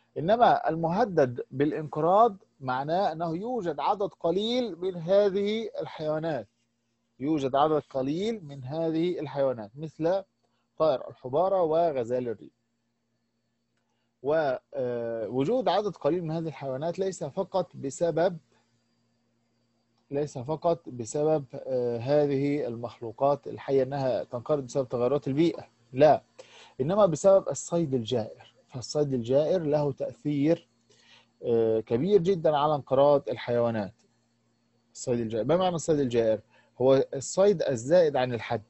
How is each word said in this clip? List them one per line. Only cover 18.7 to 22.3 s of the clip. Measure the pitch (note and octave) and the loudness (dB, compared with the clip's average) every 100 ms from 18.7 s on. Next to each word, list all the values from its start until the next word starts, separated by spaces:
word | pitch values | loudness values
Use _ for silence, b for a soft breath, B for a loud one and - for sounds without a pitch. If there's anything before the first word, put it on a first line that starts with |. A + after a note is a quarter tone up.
| _ _ _ _ _ _ _ _ _ _ _ _ _ _ | _ _ _ _ _ _ _ _ _ _ _ _ _ _
ليس | C#3 D3 C3+ | -6 -6 -6
فقط | B2 D#3 F3 E3 - | -8 -2 0 -2 -4
بسبب، | B2 A2+ D3+ D3+ D#3 C#3 | -12 -6 -2 0 0 -2
آه، | C#3 C3 B2+ B2 A#2 | -12 -6 -2 -2 -2
هذه | A#2+ D3 D3 | 0 2 2